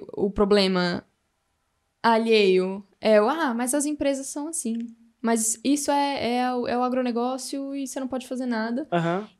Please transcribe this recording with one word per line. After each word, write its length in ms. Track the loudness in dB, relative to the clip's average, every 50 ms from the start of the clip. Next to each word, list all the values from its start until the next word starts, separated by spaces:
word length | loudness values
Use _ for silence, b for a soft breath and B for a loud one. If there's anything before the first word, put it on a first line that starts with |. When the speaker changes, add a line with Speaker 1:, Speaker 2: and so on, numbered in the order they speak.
| -2 -6 -4
Speaker 1:
o 180 | -2 -2 0
problema 720 | 2 2 2 4 4 4 4 4 2 2 2 0 -2 -4 -8 _ _ _ _ _ _ _ _ _ _ _ _ _ _ _ _ _ _ _ 2
alheio 840 | 2 2 2 4 4 4 6 6 6 4 4 2 0 -4 -8 -12 _ _ _
é 200 | 2 4 6 6
o, 80 | 6 4
"Ah, 260 | 2 0 0 0 0
mas 200 | -2 -2 -2 0
as 120 | 0 0
empresas 400 | -2 -2 -2 0 0 0 -2 -4
são 220 | -8 -8 -8 -8 -8
assim. 280 | -8 -6 -4 -4 -4 -6 -6 -10 -12 -18 _ _ _ _ 0
Mas 380 | 0 0 2 0 -2 -4 -2 0
isso 280 | 0 0 0 0 0
é, 460 | 0 2 2 0 -2 -2 -2 -2 0
é 180 | 0 0 0 -2
o, 120 | -2 -2
é 120 | -2 -2 -2
o 40 | -2
agronegócio 920 | 0 0 -2 -2 -2 -2 -2 -2 -2 -4 -6 -8 -8 -8 -8 -8 -6 -6
e 120 | -8 -8
você 140 | -8 -6 -6
não 80 | -6 -6
pode 180 | -6 -8 -8
fazer 200 | -6 -6 -6 -4
nada." 420 | -4 -2 -2 -2 -4 -4 -4 -4 -2
Speaker 2:
Aham. 380 | -2 0 0 0 -2 -2 -4 B B _